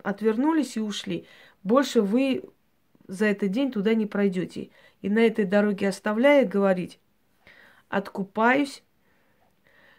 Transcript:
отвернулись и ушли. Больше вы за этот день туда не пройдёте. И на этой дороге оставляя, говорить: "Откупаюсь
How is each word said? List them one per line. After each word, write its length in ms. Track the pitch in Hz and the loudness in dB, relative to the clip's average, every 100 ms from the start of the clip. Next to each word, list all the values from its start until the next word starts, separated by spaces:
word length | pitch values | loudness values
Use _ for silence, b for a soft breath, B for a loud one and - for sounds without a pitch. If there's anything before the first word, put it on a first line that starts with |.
отвернулись 720 | - 196 214 214 294 320 247 226 | -6 -2 -2 0 2 0 0 -4
и 20 | |
ушли. 460 | 214 202 - 170 - B B B | -6 -6 -8 -8 -10 B B B
Больше 380 | 185 254 269 240 | 2 2 4 2
вы 420 | 202 233 269 247 - _ _ _ _ _ - | 2 2 0 -2 -8 _ _ _ _ _ -12
за 180 | 185 214 | -2 -2
этот 260 | 208 202 | 0 -2
день 200 | 202 277 | -2 -2
туда 220 | 214 196 | 0 0
не 120 | 226 208 | 0 0
пройдёте. 640 | 202 202 180 - - - b b b | 0 0 0 -6 -8 -14 b b b
И 80 | 196 | -2
на 100 | 214 | 2
этой 260 | 226 220 196 | 2 2 0
дороге 440 | 208 208 196 196 | 2 0 0 -2
оставляя, 560 | 185 214 214 277 285 208 | -4 -4 2 4 6 4
говорить: 540 | 196 196 185 170 - _ _ _ _ b b b b b | 2 2 0 -4 -14 _ _ _ _ b b b b b
"Откупаюсь 920 | 196 196 - 190 - 233 269 277 - _ _ _ _ _ _ _ _ _ b b | -6 -6 -8 -8 0 2 2 -2 -8 _ _ _ _ _ _ _ _ _ b b